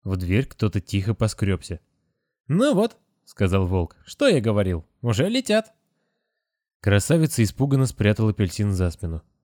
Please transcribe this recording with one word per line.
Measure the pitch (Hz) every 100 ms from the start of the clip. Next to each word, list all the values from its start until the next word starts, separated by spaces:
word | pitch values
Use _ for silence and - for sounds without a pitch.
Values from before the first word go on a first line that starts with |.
В | 98 95
дверь | 87 101 143
кто-то | - 107 101
тихо | - 101 95 107
поскребся. | 110 - 98 90 - 85 _ _ _ _ _ _ -
«Ну | 165 285 202
вот», — | - - _ _
сказал | _ - 98 95 90
Волк, — | 92 82 - -
«что | - 285
я | 156
говорил, | 110 104 92 85 - _
уже | 120 104 185
летят». | 247 - 214 220 _ _ _ _ _ _ _ _ _ _ _
Красавица | 101 101 - 165 160 -
испуганно | 104 - 139 135 131
спрятала | - 101 107 110
апельсин | 104 95 - 104
за | 92 90
спину. | - 85 80 - _